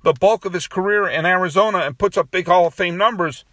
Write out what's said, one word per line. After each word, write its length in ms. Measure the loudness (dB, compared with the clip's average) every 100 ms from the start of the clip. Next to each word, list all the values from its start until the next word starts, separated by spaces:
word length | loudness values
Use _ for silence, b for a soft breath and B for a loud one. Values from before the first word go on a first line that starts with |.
the 100 | -2
bulk 320 | 2 2 2 -2
of 80 |
his 140 | -8 -6
career 380 | -6 -2 0 0
in 200 | -2 0
Arizona 540 | 0 0 0 0 0
and 200 | -4 -2
puts 180 | -2 0
up 140 | -2
big 160 | -4 2
Hall 200 | 2 2
of 60 |
Fame 220 | 0 -4 0
numbers. 480 | -2 0 -6 -6 -18